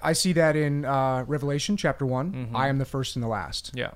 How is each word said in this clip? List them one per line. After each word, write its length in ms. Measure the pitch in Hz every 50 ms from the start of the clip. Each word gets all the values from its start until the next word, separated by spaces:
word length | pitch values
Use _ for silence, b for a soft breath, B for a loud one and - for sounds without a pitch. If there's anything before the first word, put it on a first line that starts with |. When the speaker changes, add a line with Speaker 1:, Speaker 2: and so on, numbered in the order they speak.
Speaker 1:
I 100 | - 156 165
see 180 | - - 185 170
that 220 | 165 160 156 147
in, 280 | 151 151 143 143 143 143
uh, 400 | 131 139 135 135 131 131 127 127
Revelation 500 | 120 151 135 143 143 143 147 - - 208
chapter 280 | 196 - 151 135 - 139
one. 260 | 127 127 127 139 180
Speaker 2:
Mm-hmm. 240 | 196 127 127 110 117
Speaker 1:
"I 120 | 123 135 139
am 100 | 135 135
the 60 | 131
first 300 | - - 135 127 - -
and 80 | 123
the 60 | 120 117
last. 420 | 110 98 82 - - - - - -
Speaker 2:
Yeah. 160 | 127 113 - -